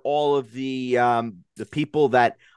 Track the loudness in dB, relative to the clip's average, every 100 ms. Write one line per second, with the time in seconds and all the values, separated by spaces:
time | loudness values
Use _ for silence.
0 | -4 -2 0 0 -2 -8 -8 -6 -2 0
1 | 2 0 -4 -12 _ -16 -8 -6 -4 0
2 | 4 4 2 0 _